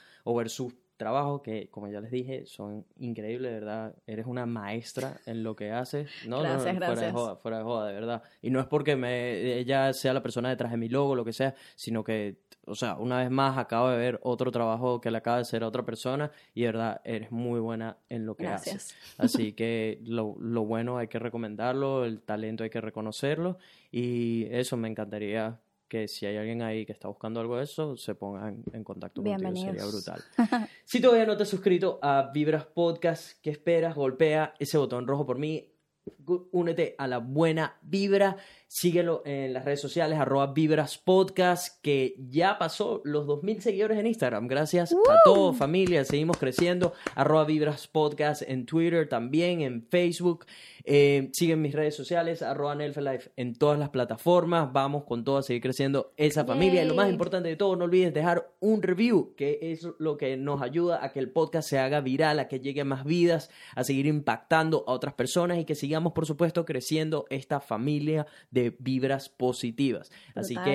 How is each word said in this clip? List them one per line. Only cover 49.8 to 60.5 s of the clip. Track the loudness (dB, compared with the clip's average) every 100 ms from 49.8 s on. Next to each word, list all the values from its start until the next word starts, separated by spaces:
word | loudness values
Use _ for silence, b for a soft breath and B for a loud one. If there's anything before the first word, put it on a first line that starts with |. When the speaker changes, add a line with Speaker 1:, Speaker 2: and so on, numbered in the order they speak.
Speaker 1:
Facebook. | 0 2 2 2 0 0 B B B B
Eh, | 4 6 8 6 2
sigue | 0 2
en | 4
mis | 2
redes | 0 0 -2
sociales, | -2 0 0 -2
arroba | -4 -2 -2 -2
Nelfelife | -4 -4 -4 -4 -8 -8
en | -6 2
todas | 4 4
las | 0
plataformas. | -2 -2 0 4 6 6 2 2
Vamos | 2 0 -2
con | -4 -4
todo | 0 0
a |
seguir | 0 -2
creciendo | -2 0 0 0 -2 2
esa | 2 2
familia. | 0 4 4 6
Y | 4
lo |
más | 4 4
Speaker 2:
Yay. |
Speaker 1:
importante | 2 0 -2 -2
de | 0
todo, | 0
no | 2 4
olvides | 4 4
dejar | 2 2 2 -2 _
un | 2 2
review, | 2 2 4 4 2
que | -2 -2 -2
es | -4 -6 -8 -4
lo | -4 -2
que | -2 -2
nos | -2